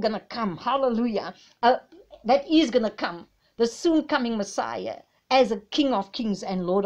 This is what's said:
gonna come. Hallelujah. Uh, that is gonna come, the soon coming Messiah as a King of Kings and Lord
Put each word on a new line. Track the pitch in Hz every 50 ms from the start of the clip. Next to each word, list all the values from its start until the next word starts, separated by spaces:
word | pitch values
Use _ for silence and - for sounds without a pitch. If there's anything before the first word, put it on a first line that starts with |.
| 208
gonna | 214 220 190 - - -
come. | 240 226 190 165 156 - 240
Hallelujah. | 269 277 269 254 226 220 240 240 214 180 - 170 185 - - _ _ _ 226
Uh, | 240 254 - - _ - 370 - _ - - -
that | 220 262 277 277 370 320 320
is | 311 233 226
gonna | 247 226 202 - - -
come, | 196 170 170 - - _ _ _ _ _
the | - 233
soon | 233 - - - 349 320 311 302 - 302
coming | 269 247 233 226 214 -
Messiah | - - 269 - 113 117 113 185 - - - - _ _ _ _ -
as | 262 269 254 202
a | 220 202 - - -
King | 311 285 269 247 196
of | 196 -
Kings | - - 226 214 196 196 -
and | 196 190 185 175 175
Lord | 185 202 202